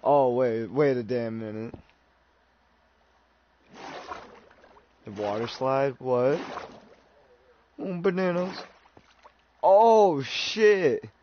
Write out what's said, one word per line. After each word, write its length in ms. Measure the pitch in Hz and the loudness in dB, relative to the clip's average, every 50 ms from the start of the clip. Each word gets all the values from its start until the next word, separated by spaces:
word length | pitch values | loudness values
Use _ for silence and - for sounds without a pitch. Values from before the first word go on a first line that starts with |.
| - | 2
Oh, 300 | - 139 143 135 127 123 | 2 4 4 4 2 2
wait, 360 | 123 131 123 113 113 113 101 | 0 0 0 -2 -4 -6 -6
wait 280 | 95 135 151 143 131 | -2 0 2 2 2
a 60 | 123 117 | 0 -4
damn 360 | 101 127 120 117 113 113 113 | -4 -4 -4 -4 -6 -8 -8
minute. 360 | 113 107 107 110 110 117 - - - _ _ _ _ _ _ _ _ _ _ _ _ _ _ _ _ _ _ _ _ _ _ _ _ _ _ _ _ _ _ _ _ _ _ _ _ _ - - - - - - - - - - - - - - _ _ _ _ _ _ _ _ _ _ _ _ _ | -10 -10 -10 -10 -12 -12 -14 -18 -20 _ _ _ _ _ _ _ _ _ _ _ _ _ _ _ _ _ _ _ _ _ _ _ _ _ _ _ _ _ _ _ _ _ _ _ _ _ -20 -20 -20 -18 -18 -18 -16 -16 -18 -18 -18 -20 -20 -20 _ _ _ _ _ _ _ _ _ _ _ _ _
The 60 | 113 104 98 | -18 -10 -6
water 280 | 104 104 101 107 117 117 | -6 -4 -4 -4 -6 -8
slide? 480 | - - 131 131 135 135 135 139 131 _ | -8 -6 -4 -2 0 0 0 -2 -4 _
What? 420 | 131 127 127 123 123 131 147 175 - - - - - - - - - _ - _ _ _ _ _ _ _ _ _ _ _ _ _ _ _ _ - | -4 -2 -2 0 2 0 0 -2 -6 -10 -14 -14 -14 -16 -20 -20 -20 _ -20 _ _ _ _ _ _ _ _ _ _ _ _ _ _ _ _ -12
Oh, 220 | - 208 185 175 | -10 -10 -8 -4
bananas. 560 | 170 196 180 180 190 185 175 175 180 190 185 - - - _ _ _ _ _ - _ _ _ _ _ - _ _ _ _ _ _ - | -4 -4 -2 0 -2 -2 -2 -2 -4 -6 -8 -14 -16 -18 _ _ _ _ _ -20 _ _ _ _ _ -20 _ _ _ _ _ _ 2
Oh, 600 | 160 190 202 226 233 226 220 208 190 165 139 135 | 6 6 8 8 6 6 6 6 6 4 0 -4
shit. 840 | 117 - - - - - 214 220 208 208 190 185 143 117 - - 113 _ _ | -6 -6 -6 -6 -6 -2 4 4 4 6 6 4 0 0 0 -4 -10 _ _